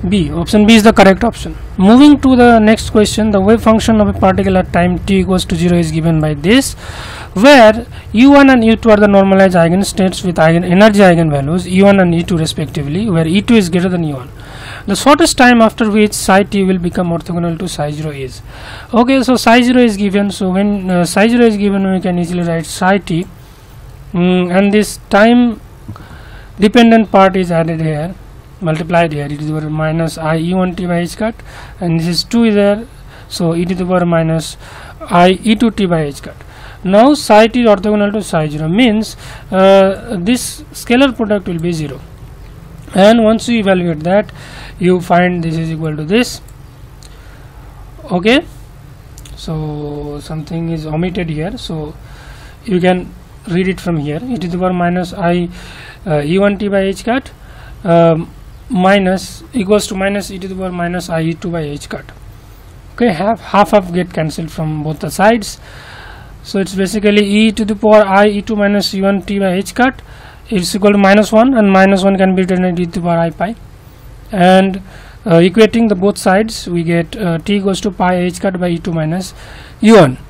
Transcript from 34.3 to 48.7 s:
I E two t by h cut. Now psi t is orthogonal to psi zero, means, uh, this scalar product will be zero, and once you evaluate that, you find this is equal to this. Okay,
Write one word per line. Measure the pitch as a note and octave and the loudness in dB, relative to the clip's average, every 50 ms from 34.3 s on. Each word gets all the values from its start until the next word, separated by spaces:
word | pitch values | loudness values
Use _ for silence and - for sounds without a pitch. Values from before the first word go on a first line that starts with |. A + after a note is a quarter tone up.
| D#3+ D#3+ D#3 - - - - - - - - - - - | -2 -4 -6 -8 -14 -18 -20 -20 -20 -20 -20 -20 -18 -18
I | D#4+ - G#3 F3 F3 F#3 F#3+ - - | -12 -2 2 4 4 4 2 0 0
E | A3 A3+ | 0 0
two | G#3+ B3 A3+ | 2 2 -2
t | G#3 - G3+ | 0 -2 -2
by | F3+ F3 E3 D#3 | -2 -2 -2 -4
h | C#3+ C#3 - - | -6 -8 -12 -16
cut. | - - - - - - - - - - - - | -18 -18 -18 -20 -20 -20 -20 -20 -20 -20 -10 -4
Now | F3+ F#3+ G#3 A#3 C#4 D4+ | 0 2 4 4 4 2
psi | C4+ - - A3+ G#3 A3+ | 0 2 4 4 6 6
t | A#3 - B3 | 4 2 0
is | A#3+ | 2
orthogonal | A3+ G#3 F#3+ F#3 G#3+ G#3 G#3 G#3 G3+ G3+ | 2 2 2 0 -2 0 0 0 -2 -2
to | A3 F#3 | -6 -6
psi | - - E3 D#3 | -4 -4 -4 -4
zero, | D3+ D3 D3+ D#3 | -4 -6 -6 -4
means, | D#3 E3+ G#3+ C4 A#3+ G#3 G#3+ A3 - - - - - - - - - | -2 0 2 2 2 2 0 -4 -6 -10 -16 -18 -18 -18 -18 -12 -6
uh, | - F#3 F#3+ G3 G3 G3 F#3+ F#3+ F#3+ G3 A3 A#3 A#3 F3+ | 0 2 4 6 6 6 4 2 0 -4 -8 -10 -8 -6
this | F3 G3 B3+ A#3+ - - - - - - | -2 -2 -2 -2 -4 -10 -12 -14 -20 -20
scalar | - - - - A#3+ B3 C#4 C#4 A#3 | -18 -18 -6 -2 2 2 2 0 0
product | - A#3 G3+ G#3 G3+ F#3+ | -4 -4 -4 -4 -4 -4
will | G3+ F3 E3 | -6 -8 -6
be | D#3+ F3 | -4 -6
zero, | F3 D#3+ D#3 C#3 B2+ C3+ - - - - - - - - - - - - - - - - - - - | -6 -6 -8 -10 -10 -14 -18 -20 -20 -20 -20 -20 -20 -20 -20 -20 -20 -20 -20 -20 -20 -20 -20 -6 0
and | G3 F#3+ G#3 A3+ A#3+ A3+ | 4 4 4 4 4 2
once | G#3+ A3+ A3+ - | 2 0 0 -2
you | - A#3+ A#3 | -2 -2 -2
evaluate | G3+ G3 F#3+ F#3 F3 F3 E3 D3+ | 0 0 0 0 0 -4 -6 -4
that, | D#3 F3 F#3+ G#3 G#3 - - - - - - - - - - - | -4 -2 0 0 -2 -4 -12 -20 -20 -18 -18 -18 -18 -18 -10 -4
you | F3 F3 F#3 F3+ | 0 0 0 0
find | E3 - F#3 F3 F3+ F3+ F3+ F3 E3 | 0 0 2 2 2 0 -2 -4 -6
this | E3 D#3 | -6 -6
is | D#3+ E3 D#3+ | -4 -6 -6
equal | D#3+ D#3 D#3+ D#3 D3+ | -6 -6 -6 -8 -8
to | D3+ D#3 | -8 -6
this. | D3+ G3 A#3 B3 - - - - - - - - - - - - - - - - - - - - - - - - - - - - - - - - - - - - - | -2 0 0 -2 -2 -6 -16 -18 -20 -20 -20 -20 -20 -20 -20 -20 -20 -20 -20 -20 -20 -20 -20 -20 -20 -20 -20 -20 -20 -20 -20 -20 -20 -20 -20 -20 -20 -20 -20 -12 -8
Okay, | F#3+ F3+ F3 G#3+ B3 C#4+ E4+ - - - - - | -6 -2 0 2 0 0 -2 -4 -18 -20 -20 -20